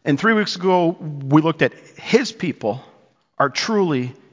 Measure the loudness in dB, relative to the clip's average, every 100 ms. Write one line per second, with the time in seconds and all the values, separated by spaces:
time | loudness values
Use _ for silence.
0 | -2 0 2 2 0 -2 0 2 2 -2
1 | -10 -10 2 2 2 0 -2 -2 -16 -18
2 | 0 0 0 -4 -6 -4 -4 -6 -10 _
3 | _ _ _ -2 -2 -2 -2 0 0 -2
4 | -4 -10 _